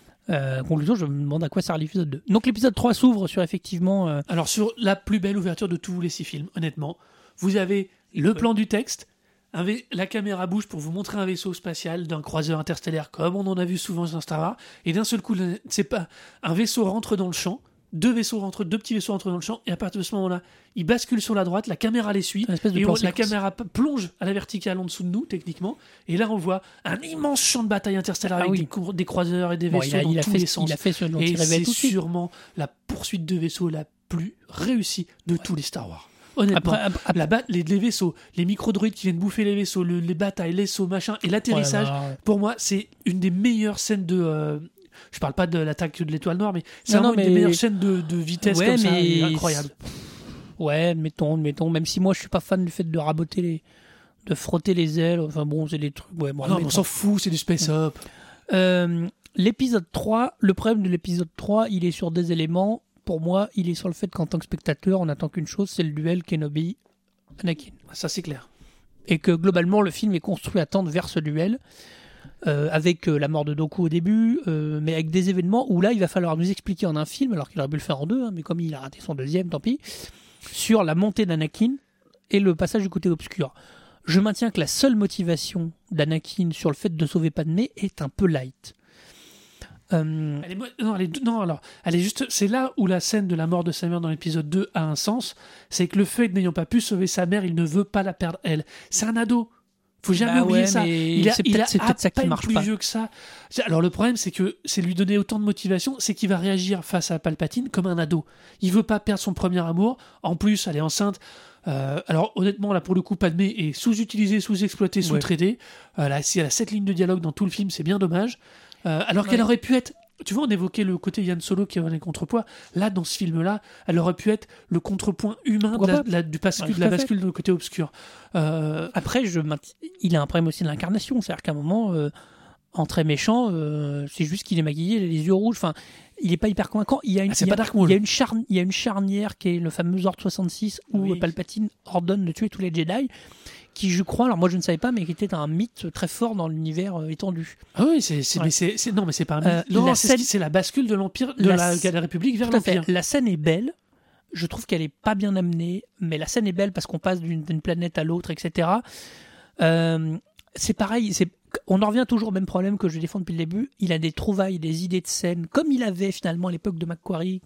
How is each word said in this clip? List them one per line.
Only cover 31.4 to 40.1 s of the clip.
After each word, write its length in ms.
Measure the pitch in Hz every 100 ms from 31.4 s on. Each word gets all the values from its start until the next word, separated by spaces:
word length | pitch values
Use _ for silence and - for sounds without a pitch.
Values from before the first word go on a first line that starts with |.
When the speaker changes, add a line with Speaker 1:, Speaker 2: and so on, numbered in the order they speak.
| 160 165
Speaker 2:
c'est 60 |
Speaker 1:
tout 80 | 175
de 40 | 233
suite. 160 | 269
Speaker 2:
sûrement 400 | 190 165 175 175 - - -
la 120 | 143 _ -
poursuite 380 | - - 190 160
de 100 | 180
vaisseaux 320 | 165 - 175
la 140 | 156 151 _ -
plus 280 | 170 180 - -
réussie 600 | - 185 247 185 - 170 _ -
de 60 |
Speaker 1:
Ouais. 60 | 170
Speaker 2:
tous 120 | - 160
les 60 |
Star 280 | - 147 101
Wars. 180 | 80 - _ - -
Honnêtement, 200 | 202 185 170
Speaker 1:
Après, 80 | 214
ap-, 180 | 202 175 -
ap- 80 | 165
Speaker 2:
la 100 | 151
ba-, 140 | 226 -
les, 120 | 175
les 160 | 160 196
vaisseaux, 380 | 233 - 180 - - -
les 80 | 175
micro-droïdes 480 | 202 - 202 220
qui 140 | - 190
viennent 100 | 170
bouffer 240 | 196 226
les 100 | 202
vaisseaux, 300 | 202 190 190
le, 160 | 175 175
les 140 | 170